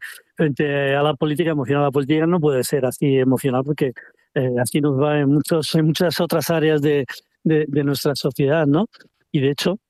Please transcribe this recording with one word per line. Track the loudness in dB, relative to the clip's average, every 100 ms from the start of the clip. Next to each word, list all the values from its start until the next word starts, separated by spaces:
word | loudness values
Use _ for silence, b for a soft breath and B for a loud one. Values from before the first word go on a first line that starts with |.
| B B B
frente | -2 -2 0 -2 0 0
a | 0
la | 0
política, | 0 -2 -2 -2
emocional. | -2 0 0
La | 2
política | 0 0 0 2
no | 2
puede | 2 0
ser | 0 0
así | -2 0 2 2
emocional | 2 2 0 0
porque, | -2 -2 -4 -4 B B B
eh, | -4 -2 0
así | -2 0
nos | 0 0
va | 0 2
en | 2
muchos, | 2 2 -2 0 0
en | 0
muchas | 2 0 0
otras | -2 -2 0
áreas | 0 2 2
de, | 2 0 -2 B B B
de, | 0 0 0
de | -2
nuestra | 0 -2 -2
sociedad, | -2 -4 0 0 2 2
¿no? | 2 0 B B _ _
Y | -2
de | -2
hecho | -2 -4 -4 _